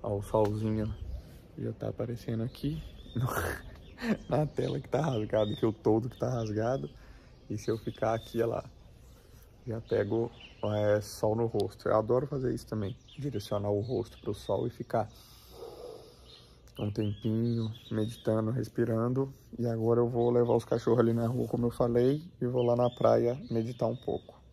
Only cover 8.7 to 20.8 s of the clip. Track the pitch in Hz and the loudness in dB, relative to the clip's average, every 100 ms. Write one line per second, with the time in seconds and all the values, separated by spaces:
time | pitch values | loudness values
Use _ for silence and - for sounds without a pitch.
8.7 | - - - - - - - - - - | -20 -20 -20 -20 -20 -20 -20 -20 -14 -8
9.7 | 113 - 104 104 113 117 - - - 104 | -8 0 0 2 0 -2 -6 -20 -6 -2
10.7 | 107 104 104 101 - 110 110 117 107 98 | 2 4 2 0 -2 0 2 0 0 -2
11.7 | - - 110 110 127 143 139 127 120 - | -2 2 2 4 2 2 -2 -2 -4 -4
12.7 | 110 98 - - - 139 107 - 101 101 | -4 -4 -6 -14 -8 -6 -6 -4 -2 0
13.7 | 104 101 101 95 - - 104 - 98 120 | 0 0 -4 -4 -8 -8 -6 -2 -2 -2
14.7 | - - 117 - - - - - - - | -6 -2 -2 -2 -8 -20 -20 -20 -16 -16
15.7 | - - - - - - - - - - | -14 -14 -16 -18 -20 -20 -20 -20 -20 -18
16.7 | - 104 104 107 101 113 110 117 117 110 | -6 -4 -2 -2 -2 -2 0 0 0 -2
17.7 | 110 - 113 107 117 - 110 110 123 110 | -6 -6 -2 -2 -2 -2 0 0 -2 -4
18.7 | - 117 113 120 131 135 - - - 120 | -2 0 2 0 0 -4 -6 -16 -4 -2
19.7 | 113 113 117 120 123 120 120 120 117 - | 0 4 4 4 2 4 4 4 2 2
20.7 | 120 | 0